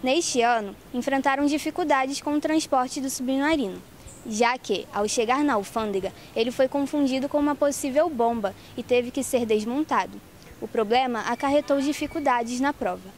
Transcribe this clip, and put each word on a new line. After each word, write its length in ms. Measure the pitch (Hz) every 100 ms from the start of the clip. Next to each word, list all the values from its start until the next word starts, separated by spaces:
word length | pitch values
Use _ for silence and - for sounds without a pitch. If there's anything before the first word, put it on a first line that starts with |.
Neste 360 | 254 294 339 254
ano, 340 | 233 233 202 196 -
enfrentaram 540 | 254 240 269 277 269 285
dificuldades 760 | 294 311 302 330 277 262 277
com 140 | - 294
o 40 |
transporte 640 | 302 311 - 269 254 -
do 80 | 269
submarino, 720 | - 254 269 285 320 208 180 - - - - -
já 280 | 214 233 254
que, 260 | - 190 -
ao 140 | 202 214
chegar 360 | 233 226 262
na 120 | 294 226
alfândega, 580 | 196 226 220 196 190 - - -
ele 160 | 233
foi 160 | 240 262
confundido 600 | 285 277 294 277 262 277
com 120 | 294
uma 160 | 294 285
possível 520 | 285 277 285 254 339
bomba 420 | 262 233 233 202 190 - -
e 60 |
teve 260 | 240 247 247
que 140 | 277
ser 200 | 254 254
desmontado. 760 | 233 214 214 262 302 233 190 202 - - - -
O 60 | 214
problema 540 | 226 208 240 262 233
acarretou 600 | - 240 285 285 285 277
dificuldades 760 | 269 294 294 - 285 247 233 247
na 120 | 277
prova. 380 | 294 208 185 185